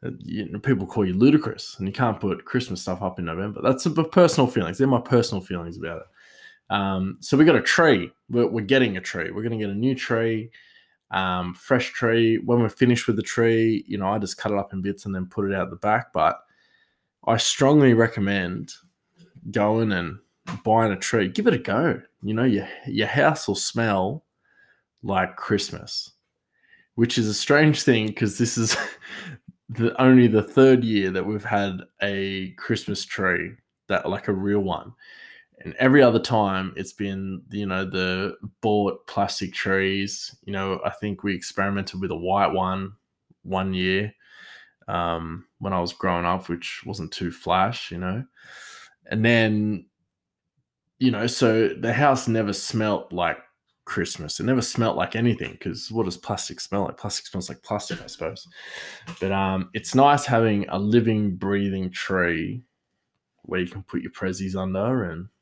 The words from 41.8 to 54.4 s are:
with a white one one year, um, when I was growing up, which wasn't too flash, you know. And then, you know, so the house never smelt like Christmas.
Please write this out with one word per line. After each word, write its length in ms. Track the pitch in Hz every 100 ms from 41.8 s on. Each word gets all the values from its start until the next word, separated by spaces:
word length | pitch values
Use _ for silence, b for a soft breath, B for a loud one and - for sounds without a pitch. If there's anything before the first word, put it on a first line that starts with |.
| 92 92
with 100 | 95
a 40 | 82
white 360 | 87 98 95
one 400 | 87 92 95 98 101 _ _ _ _
one 300 | - 92 95
year, 400 | 95 92 95 104 - B B B B B B -
um, 580 | 90 85 82 82 82 - _
when 140 | 98
I 80 | 95
was 120 | 87
growing 320 | - 95 87 87
up, 240 | 92 92
which 340 | 85 - - -
wasn't 260 | 92 80
too 200 | - 90
flash, 600 | 80 - 90 98 120 -
you 60 | 87
know. 260 | 92 101 131 B B B B B B B _
And 140 | - 110
then, 600 | 117 110 107 107 101 - _ _ _ _ _ _ _ _ _ _ _
you 120 | 131
know, 160 | 113 117
so 420 | - 123 110 110
the 240 | - 117
house 340 | 117 147 131 -
never 260 | 113 104
smelt 580 | 98 - 117 107 98 -
like 240 | 90 85 - - _ _ _ -
Christmas. 540 | - 82 - 76 -